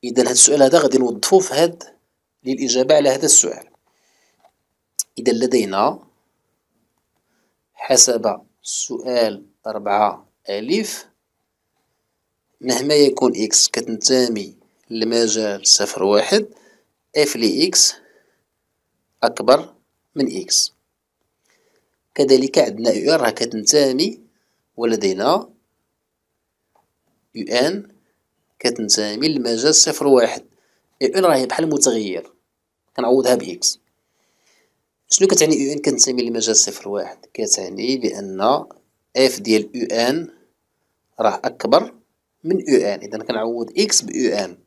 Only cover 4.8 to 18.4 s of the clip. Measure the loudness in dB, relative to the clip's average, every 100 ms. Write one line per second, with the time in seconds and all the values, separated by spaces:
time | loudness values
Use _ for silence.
4.8 | _ _ -12 -4 -2 0 2 0 0 0
5.8 | 0 -2 _ _ _ _ _ _ _ _
6.8 | _ _ _ _ _ _ _ _ _ _
7.8 | -2 2 2 2 -2 -4 _ _ -12 -10
8.8 | -8 -8 -4 0 0 -2 -16 _ -10 -8
9.8 | -4 0 0 -2 _ _ -10 -8 -2 -2
10.8 | -2 -8 -16 _ _ _ _ _ _ _
11.8 | _ _ _ _ _ _ _ _ -4 -2
12.8 | 2 4 4 4 0 0 0 2 0 -2
13.8 | -6 -4 0 2 2 -2 -8 -16 _ _
14.8 | _ -6 -2 0 0 0 -4 -2 0 2
15.8 | 0 -2 2 2 4 0 -2 -14 _ _
16.8 | _ _ _ 0 0 0 0 2 0 2
17.8 | 0 0 _ _ _ _